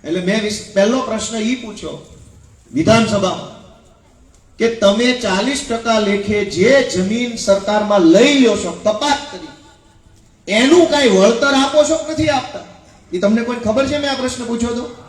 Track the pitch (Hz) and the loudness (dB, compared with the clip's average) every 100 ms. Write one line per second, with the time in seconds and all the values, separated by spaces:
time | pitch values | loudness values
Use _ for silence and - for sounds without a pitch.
0 | 143 180 180 220 208 208 - 196 208 262 | -6 -6 -2 -2 -2 -8 -6 0 0 0
1 | 247 220 - 226 220 254 226 - 156 143 | -4 -6 -6 -4 -4 -4 -8 -14 -14 -14
2 | - - - - - _ _ 127 170 226 | -18 -20 -20 -20 -20 _ _ -2 2 2
3 | 214 208 190 - - - - - _ _ | 2 -2 -2 -6 -12 -20 -20 -20 _ _
4 | _ _ _ _ _ _ 226 226 196 214 | _ _ _ _ _ _ -4 2 0 2
5 | 247 240 208 190 240 277 - 233 226 220 | 0 -2 -2 -2 -2 -4 -6 -6 0 0
6 | 208 202 208 208 202 165 214 277 247 180 | 0 -2 -2 -2 -2 0 4 4 2 -2
7 | 190 226 240 226 - 196 196 214 208 202 | -2 -2 -4 -6 0 0 2 -2 2 2
8 | 165 180 269 277 240 196 175 - 208 214 | 6 6 6 4 4 2 -4 -4 -2 -2
9 | 285 285 - 190 156 - - _ _ _ | -2 -2 -4 -16 -16 -20 -20 _ _ _
10 | _ _ _ _ - 208 262 349 330 294 | _ _ _ _ -4 0 6 6 6 4
11 | 262 190 202 233 277 269 277 302 294 320 | 4 4 4 4 2 2 2 2 2 0
12 | - 320 311 269 - - - - - _ | -4 -2 0 -2 -4 -14 -18 -20 -20 _
13 | _ 180 202 226 233 233 226 226 269 294 | _ -2 0 0 -2 -4 -2 0 0 -2
14 | 285 262 254 247 226 233 233 233 294 - | -4 -4 -6 -6 -6 -4 -4 -4 -8 -16